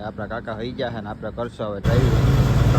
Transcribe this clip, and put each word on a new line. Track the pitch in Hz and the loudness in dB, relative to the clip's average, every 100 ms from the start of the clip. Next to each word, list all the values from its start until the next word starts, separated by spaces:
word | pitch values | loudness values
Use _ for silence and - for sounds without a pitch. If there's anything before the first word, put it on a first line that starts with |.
| 104 | -6
આપણા | 101 104 | -8 -8
કાકા | 110 110 110 | -8 -8 -8
હોઈ | 120 | -8
ગયા | 123 123 113 | -6 -6 -6
છે | |
ને | 101 | -8
આપણે | 113 110 101 | -8 -10 -8
કરશું | 120 - 110 | -8 -6 -6
હવે | 101 | -2
ડ્રાઇવિંગ. | - 123 127 - - - - - | 2 4 4 4 4 4 4 4
તો | - | 4